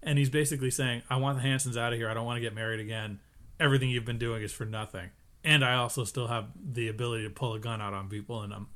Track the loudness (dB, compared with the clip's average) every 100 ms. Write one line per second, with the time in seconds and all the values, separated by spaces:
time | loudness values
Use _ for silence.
0 | 2 4 6 4 2 2 0 2 0 0
1 | 0 0 2 2 2 2 0 0 0 0
2 | 0 -2 -2 -2 -2 -2 -2 -2 -4 -4
3 | -6 -8 -14 -20 -12 2 4 6 4 0
4 | 0 -2 -2 -2 -4 -6 -6 -4 -6 -8
5 | -10 -14 -20 -4 4 6 6 4 2 0
6 | -2 -2 -2 -2 -4 -8 -6 -4 -2 -2
7 | -2 -2 -4 -4 -4 -4 -4 -4 -2 -4
8 | -4 -8 -6 -8 -6 -8 -12